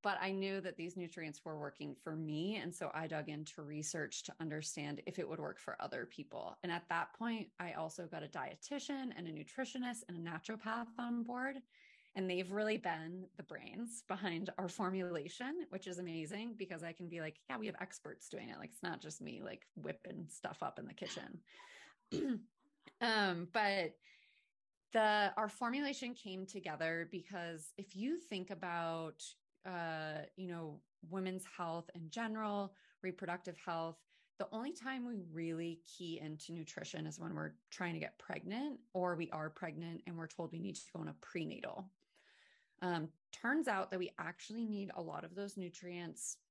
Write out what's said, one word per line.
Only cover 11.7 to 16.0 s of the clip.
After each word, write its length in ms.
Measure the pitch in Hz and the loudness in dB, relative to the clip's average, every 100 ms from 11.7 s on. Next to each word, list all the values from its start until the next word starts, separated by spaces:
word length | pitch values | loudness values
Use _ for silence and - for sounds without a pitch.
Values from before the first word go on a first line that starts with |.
| - - - - | -20 -20 -20 -8
And 160 | - 190 | 0 4
they've 200 | 180 180 | 4 4
really 280 | 196 214 214 | 4 6 4
been 460 | 185 165 160 180 185 - | 4 0 0 -4 -8 -10
the 60 | |
brains 640 | - 156 123 147 233 - - | -8 -8 -6 -4 -4 -6 -4
behind 440 | 185 190 170 185 - | 0 2 2 0 0
our 120 | 185 | -2
formulation, 1000 | - 185 190 180 170 147 - 254 339 320 | 2 4 4 2 0 -2 -2 -2 -2 -2
which 180 | 202 190 | -4 -4
is 100 | |
amazing 560 | 175 | -2